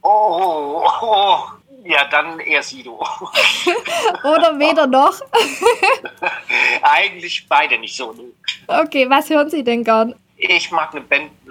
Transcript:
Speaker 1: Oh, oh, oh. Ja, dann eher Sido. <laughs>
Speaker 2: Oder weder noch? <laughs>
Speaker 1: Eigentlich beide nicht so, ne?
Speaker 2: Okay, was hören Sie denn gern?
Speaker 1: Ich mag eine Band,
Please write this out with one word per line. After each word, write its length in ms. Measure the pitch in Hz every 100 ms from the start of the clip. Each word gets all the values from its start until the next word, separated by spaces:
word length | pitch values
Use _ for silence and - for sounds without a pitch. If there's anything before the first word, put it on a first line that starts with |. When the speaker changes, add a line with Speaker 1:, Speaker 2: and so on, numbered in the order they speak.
Speaker 1:
Oh, 800 | 381 214 214 170 - 156 143 160
oh, 60 | - -
oh. 360 | 226 208 202 175 - - _ -
Ja, 200 | 185 147 143
dann 300 | 151 160 160
eher 220 | 151 147
Sido. 360 | - - 123 -
<laughs> 60 | - - 180 - - - - 403 - 679 466 359
Speaker 2:
Oder 340 | 277 320 330 294
weder 280 | 302 320 277
noch? 320 | 262 302 381 - 480 320 - 453 453 392 523
<laughs> 840 | - - - - - - - -
Speaker 1:
Eigentlich 640 | - 156 196 175 170 - -
beide 300 | 147 147 117
nicht 180 | 113 -
so, 160 | 120
ne? 120 | 113 120 _ - - -
Speaker 2:
Okay, 420 | - 311 285 247
was 220 | 277 285
hören 180 | 302 294
Sie 140 | 311
denn 180 | 240 233
gern? 320 | 226 220 233 - _ -
Speaker 1:
Ich 340 | - 175 -
mag 220 | 170 156
eine 100 | 151
Band, 280 | 123 143 151 _ 135